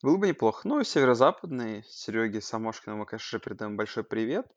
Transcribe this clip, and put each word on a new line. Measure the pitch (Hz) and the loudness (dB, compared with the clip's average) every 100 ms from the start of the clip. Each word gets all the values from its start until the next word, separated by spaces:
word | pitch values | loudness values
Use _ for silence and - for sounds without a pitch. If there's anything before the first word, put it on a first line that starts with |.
Было | 131 185 | 2 4
бы | 196 | 2
неплохо. | - 110 - 202 | 2 2 2 0
Ну, | 294 | 0
и | |
северо-западный, | 233 156 131 117 135 - 175 131 113 107 - | 0 4 6 6 6 4 -4 -6 -4 -6 -10
Серёги | - - 110 113 104 | -12 -4 -2 0 -2
Самошкину | - 113 113 110 - 107 | -6 -6 -6 -8 -10 -10
мы, | |
конечно | 107 110 - | -8 -10 -8
же, | 113 | -8
передаём | - 101 107 104 | -8 -8 -6 -4
большой | 107 - | -4 -6
привет. | 107 107 110 180 262 | -4 -2 -2 -2 -6